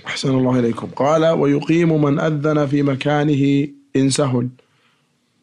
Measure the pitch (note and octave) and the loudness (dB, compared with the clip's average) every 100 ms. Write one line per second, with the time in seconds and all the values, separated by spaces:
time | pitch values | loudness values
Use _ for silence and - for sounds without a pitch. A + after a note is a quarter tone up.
0 | - - C#3+ C3 B2+ B2+ A#2 A2 F#2 - | -12 -6 -2 0 2 0 0 -2 -8 -4
1 | C3+ D#3+ D#3+ D#3+ C#3+ C#3+ D3 E3 E3+ D#3 | 0 2 2 2 2 0 0 2 2 2
2 | C#3+ D3+ D#3+ D3+ D3+ D3 C#3 C#3+ C#3 C3 | 2 0 -2 -2 0 0 0 0 0 -2
3 | D3 D3 D3 C#3 C#3 C#3+ C#3+ - _ C3+ | -2 0 0 0 2 0 -2 -8 _ 0
4 | C3+ C3 C#3 B2 B2 - _ _ _ _ | 0 0 0 0 -4 -8 _ _ _ _
5 | _ _ _ _ | _ _ _ _